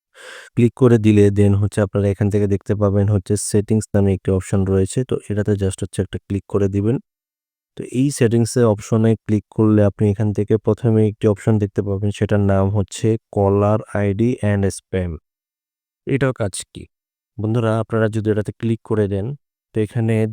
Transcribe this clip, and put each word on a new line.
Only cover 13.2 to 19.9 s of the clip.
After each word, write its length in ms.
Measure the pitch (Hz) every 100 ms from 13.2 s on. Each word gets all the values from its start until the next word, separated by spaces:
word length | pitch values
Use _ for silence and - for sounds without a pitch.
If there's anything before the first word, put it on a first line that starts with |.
| -
caller 460 | 104 98 101 104 110 - 104
আইডি 300 | 101 98 117 127 104
and 140 | 101 98 -
spam। 340 | - 95 90 80 _ _ _ _ _ _ _ _ -
এটার 260 | 135 131 -
কাজ 140 | 104 - -
কি? 120 | - 82 _ _ _ _ -
বন্ধুরা, 340 | 107 120 113 110
আপনারা 240 | 110 110 110
যদি 140 | 110 107
এটাতে 220 | 104 104 -
ক্লিক 200 | 113 117 -
করে 140 | 107 101
দেন, 180 | 98 107 143 _ _ _
তো 20 | 110
এখানে 340 | 104